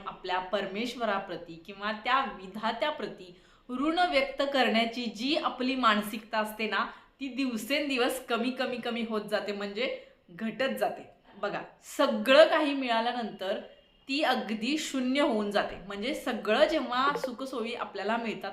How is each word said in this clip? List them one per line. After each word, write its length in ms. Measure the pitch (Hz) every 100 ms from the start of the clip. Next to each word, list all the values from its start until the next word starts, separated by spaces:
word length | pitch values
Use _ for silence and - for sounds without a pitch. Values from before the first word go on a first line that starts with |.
| 196
आपल्या 320 | 190 185 180
परमेश्वराप्रती 1200 | 185 208 190 196 247 247 226 196 - 170 - 165 -
किंवा 260 | 196 202
त्या 320 | 214 247 262 302 -
विधात्याप्रती 1040 | 190 208 226 233 302 302 214 - 185 175 - - -
ऋण 280 | 254 302 339
व्यक्त 440 | 349 285 269 - 269
करण्याची 500 | 277 233 220 233 240
जी 320 | 233 202 262 311
आपली 380 | - - 254
मानसिकता 640 | 262 233 208 208 226 - 220
असते 300 | 214 - 220
ना, 180 | 202 247 - - _
ती 80 | 277
दिवसेंदिवस 1000 | 240 262 220 - 294 294 254 262 - -
कमी, 240 | 233 247
कमी, 260 | 254 247 240
कमी 280 | 240 233 220
होत 120 | 214 -
जाते, 220 | 208 202
म्हणजे 520 | 202 202 202 269 - - - _
घटत 480 | 170 220 208 262 214
जाते. 300 | 190 - - - - 208
बघा, 220 | 202 160 - - - -
सगळं 520 | 269 220 220 277 330
काही 260 | 320 302
मिळाल्यानंतर 840 | 277 254 226 233 247 208 - 190 240 - - _ _ -
ती 140 | 277
अगदी 560 | 247 240 196 214 233 302
शून्य 420 | - 262 254 277
होऊन 300 | 294 214 208
जाते. 360 | 202 - - -
म्हणजे 280 | 202 233
सगळं 500 | 311 277 214 208 226
जेव्हा 520 | 311 320 247 247 269 285
सुखसोयी 580 | 262 226 262 262 226
आपल्याला 420 | 240 - 196 196 233
मिळतात, 360 | 233 185 196